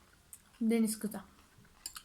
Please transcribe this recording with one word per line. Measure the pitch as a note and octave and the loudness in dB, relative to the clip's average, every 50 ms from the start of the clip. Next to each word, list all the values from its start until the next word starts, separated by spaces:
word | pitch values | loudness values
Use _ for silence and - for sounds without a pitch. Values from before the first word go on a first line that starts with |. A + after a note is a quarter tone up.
| - - _ _ _ _ - - _ _ - - | -20 -20 _ _ _ _ -20 -20 _ _ -8 -2
Deniz | A#3 A3 A#3 A3+ A3+ G#3+ - - | 2 2 4 4 4 2 0 -2
kızı. | - G#3 - G3 - - - - - _ _ - - - - - - - - - | -4 -6 -6 -8 -12 -14 -20 -20 -20 _ _ -20 -20 -20 -20 -16 -16 -14 -14 -14